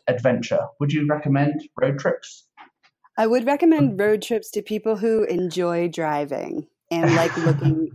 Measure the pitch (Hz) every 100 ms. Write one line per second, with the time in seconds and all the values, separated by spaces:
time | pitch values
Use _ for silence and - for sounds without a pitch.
0 | - 120 127 113 - 82 80 - 143 151
1 | 147 151 147 139 147 151 - - 165 143
2 | 180 - - - _ - - _ _ _
3 | _ - 220 247 233 285 339 311 277 190
4 | 208 214 - 226 - 208 202 214 220 208
5 | 226 220 208 180 180 175 175 170 175 165
6 | 156 147 143 139 - - - _ - 339
7 | 330 330 165 - 160 143 330 160 156